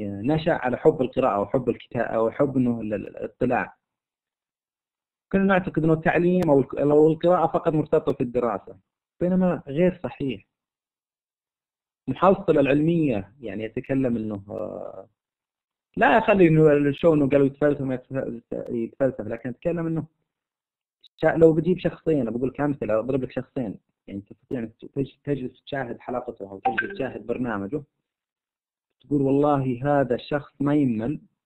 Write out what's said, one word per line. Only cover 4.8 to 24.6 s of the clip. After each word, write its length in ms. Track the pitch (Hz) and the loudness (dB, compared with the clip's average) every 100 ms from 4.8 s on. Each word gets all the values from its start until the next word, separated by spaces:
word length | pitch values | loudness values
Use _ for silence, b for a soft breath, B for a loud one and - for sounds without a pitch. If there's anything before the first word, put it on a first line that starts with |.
| _ _ _ _ _ | _ _ _ _ _
كنا 120 | 196 | 0
نعتقد 400 | 196 185 185 - | 2 2 0 0
إنه 100 | 156 | 2
التعليم 560 | 160 160 160 175 180 170 | 2 2 2 2 2 4
أو 100 | 139 | 4
الك-، 160 | 135 - | 2 0
أو 320 | 143 147 156 | 2 6 4
القراءة 400 | 160 170 180 160 | 4 2 2 2
فقط 260 | 165 165 | 0 0
مرتبطة 400 | 156 147 156 - | -2 0 0 0
في 100 | 131 | -2
الدراسة، 560 | 123 120 120 98 - 95 _ _ _ - | -2 -2 -2 -4 -8 -20 _ _ _ -6
بينما 440 | 175 185 185 156 - | 0 2 2 0 -4
غير 320 | 139 180 180 | 0 2 0
صحيح. 440 | 123 - 139 104 - _ _ _ _ _ _ _ _ _ _ _ _ _ _ _ - | -8 -8 -6 -8 -12 _ _ _ _ _ _ _ _ _ _ _ _ _ _ _ -10
المحصلة 520 | 127 185 196 - 151 | 2 4 4 2 2
العلمية، 720 | 139 143 156 170 151 107 92 - | 4 2 2 2 0 -2 -6 -12
يعني، 220 | 117 98 | -12 -8
يتكلم 540 | 110 127 - 135 131 117 | -8 -8 -4 -2 0 -2
إنه، 260 | 107 101 98 | -4 -8 -10
آه، 600 | 104 98 95 95 - 101 _ _ _ _ _ _ _ _ - | -10 -10 -10 -14 -16 -20 _ _ _ _ _ _ _ _ 0
لا 200 | 233 240 | 4 4
أخلي 300 | 214 202 170 | 4 6 6
إنه 240 | 156 156 | 6 6
الشو 400 | 147 143 139 175 | 6 2 2 2
إنه 160 | 151 139 | 4 4
قالوا 160 | 143 139 | 4 2
يتفلسف 360 | 139 147 139 | 2 0 0
ما 140 | 135 127 | -2 -6
يتف-، 760 | - 135 120 117 - 120 117 | -6 -8 -6 -8 -10 -10 -6
يتفلسف، 580 | 120 113 - 135 123 107 | -6 -6 -2 -2 -2 -8
لكن 220 | 113 131 | -8 -8
أتكلم 380 | 120 175 170 165 | -6 -4 -2 -2
إنه 180 | 160 - _ _ _ _ _ _ _ _ _ _ _ | -4 -6 _ _ _ _ _ _ _ _ _ _ _
شا-، 200 | 160 147 | 0 6
لو 160 | 165 | 6
بجيب 260 | 160 160 185 | 6 0 0
شخصين، 500 | 170 - - 151 113 | -2 -4 -2 -2 -2
بقول 200 | 117 131 | -4 -4
لك 120 | - | -2
أمثلة، 380 | 147 139 107 110 | -4 -2 -2 -2
أضرب 240 | 120 135 | -2 -4
لك 80 | 127 | -4
شخصين، 460 | - - - 113 - _ _ - | -8 -10 -8 -8 -10 _ _ -14
يعني، 140 | 101 | -14
تستطيع 380 | 101 - - | -14 -20 -10
أن 120 | 127 | -10